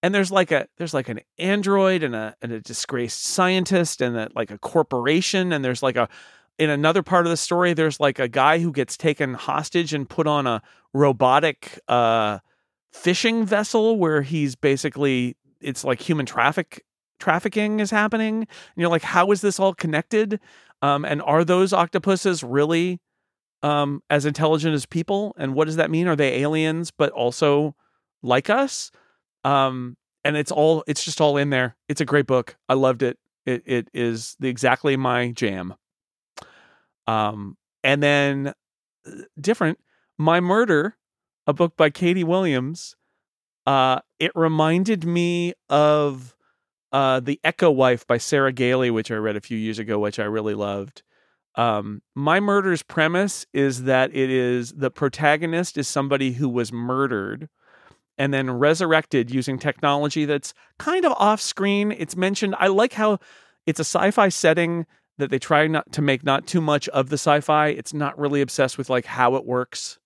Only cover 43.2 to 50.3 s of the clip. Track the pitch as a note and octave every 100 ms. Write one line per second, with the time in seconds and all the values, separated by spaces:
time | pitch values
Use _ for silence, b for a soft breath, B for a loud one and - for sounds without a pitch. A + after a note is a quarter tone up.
43.2 | _ _ _ _ - C#3 C3 B2+ - _
44.2 | D#3+ - D#3+ D#3 D#3 E3+ F#3+ G#3 E3 F3
45.2 | F3 F3 F3 - _ C#3+ D3+ D3+ D3 C3
46.2 | B2+ _ _ _ _ _ _ C3+ C3+ C3
47.2 | B2+ C#3+ D#3 - F3 C3+ C3 A#2+ - A#2+
48.2 | - C#3+ C3+ B2+ B2 B2+ B2 A2+ G#2+ A2
49.2 | G#2+ G#2 - A2+ A2 A2 G#2+ G#2 G#2 -
50.2 | G#2